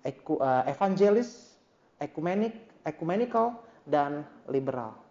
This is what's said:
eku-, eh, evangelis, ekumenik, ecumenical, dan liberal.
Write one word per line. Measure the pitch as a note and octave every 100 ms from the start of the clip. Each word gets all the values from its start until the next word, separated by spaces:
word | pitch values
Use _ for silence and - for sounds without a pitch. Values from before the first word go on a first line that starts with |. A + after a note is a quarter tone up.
eku-, | C3 - - D#3
eh, | C3+ B2+ C#3
evangelis, | C#3 G3 F#3+ G3+ G#3+ A#3+ - - _ _ _ _ _
ekumenik, | D3 - E3 G3 A3+ A3 - -
ecumenical, | D#3+ D#3 E3 G3 A#3 A3+ A#3 A#3+ - -
dan | - D3 C#3+ D3 D3 - -
liberal. | C3+ C3+ B2+ A2+ A2 -